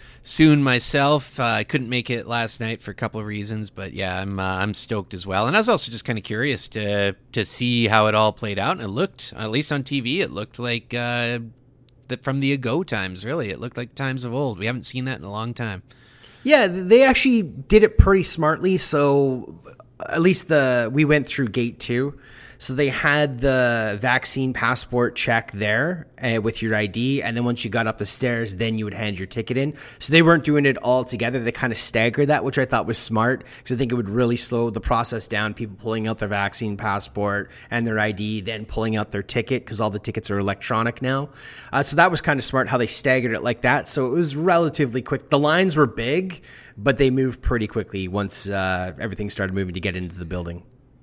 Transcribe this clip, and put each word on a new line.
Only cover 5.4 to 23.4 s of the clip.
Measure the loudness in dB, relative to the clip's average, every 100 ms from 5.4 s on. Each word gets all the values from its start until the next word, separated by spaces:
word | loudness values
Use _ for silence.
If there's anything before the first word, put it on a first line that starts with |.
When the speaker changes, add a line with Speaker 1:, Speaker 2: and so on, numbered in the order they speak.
| 0
Speaker 1:
And | 2
I |
was | 2
also | 0 0
just | -6 -4
kinda | -6
curious | -4 -4 -2 -2 -4
to, | -4 -2 0 0 -2 _
to | -4 -4
see | -2 0 2 4
how | 6 6
it | 4
all | 2
played | 0 -6 -2
out, | -2
and | -4
it | -4
looked, | -4 -4 -4 -10 -8
at | -4
least | -2 -2
on | -4
T | -2 -4
V, | -2 -2
it | -2
looked | -4 -10 -8
like, | -4 -4 -4
uh, | -6 -2 -2 -2 -4 -8 -16 _ _ _ _ -10
the, | -8
from | -4 0
the | 0
ago | 0 0 -2
times, | -2 -4 -4 -8 -6
really. | -4 -4
It | -6
looked | -8 -10
like | -12 -6
times | -6 -4
of | -6
old. | -4 -4 -4
We | -6
haven't | -4 -6
seen | -4 -6
that | -6
in | -8
a |
long | -8 -6
time. | -6 -8 -8 -12 -20 -20 -20 -20 -8
Speaker 2:
Yeah, | 4 4 4
th-, | 0 6
they | 8
actually | 8 6 4 4
did | 2 -6 4 6
it | 6 6
pretty | 6 6
smartly. | 4 2 2 2 2 2
So | 2 2 4 4 4 0 -8 -16 -20 -20 -20 -14 -6
at | 2
least | 4 4 4
the, | 2 4 2 0
we | 2 4
went | 4 2
through | -2 -2
gate | 0 -2 -4
two. | -4 -2 -2 -6 -20 -20 -20 -10
So | -6
they | 0 0
had | 2 2 2 2
the | 0